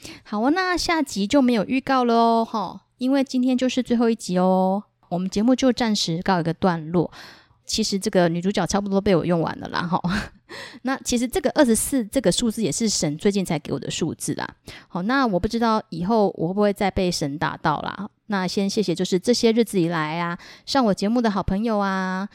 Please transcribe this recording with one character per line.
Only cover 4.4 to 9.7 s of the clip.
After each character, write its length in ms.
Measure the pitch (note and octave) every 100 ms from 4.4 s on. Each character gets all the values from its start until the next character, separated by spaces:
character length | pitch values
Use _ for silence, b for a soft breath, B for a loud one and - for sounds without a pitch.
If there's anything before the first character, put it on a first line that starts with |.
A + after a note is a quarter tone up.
| F#3 F#3 F#3+ G3 - _ -
我 80 | F3
们 100 | F#3+
节 140 | G3
目 120 | A#3
就 160 | B3+ C4
暂 240 | A#3 A3+
时 280 | G#3 - E3
告 180 | F#3+ F3+
一 20 |
个 120 | E3
段 360 | D#3+ F#3+ E3+ D#3
落。 220 | F3 - B B B B B -
其 160 | -
实 160 | G#3+ G3
这 100 | G#3+
个 200 | F#3+ E3+
女 120 | E3+
主 80 | F#3
角 160 | G#3
差 160 | F3 G3
不 80 | G3+
多 120 | G3
被 160 | G#3 E3+
我 100 | E3+
用 140 | E3+
完 180 | E3 -
了 100 |
啦， 140 | -